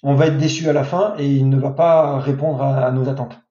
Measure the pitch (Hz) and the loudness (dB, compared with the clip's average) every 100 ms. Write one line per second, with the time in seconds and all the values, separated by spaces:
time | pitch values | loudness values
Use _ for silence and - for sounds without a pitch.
0 | 139 139 160 139 156 - 160 143 135 175 | 0 2 2 2 -2 -2 0 0 0 -2
1 | 208 151 139 139 135 135 135 135 165 160 | -2 -2 -2 2 2 2 -2 0 4 4
2 | 143 139 131 135 156 131 139 135 127 131 | 2 -2 -2 -2 -2 -2 -2 0 0 0
3 | 131 135 120 - _ | -2 -4 -8 -12 _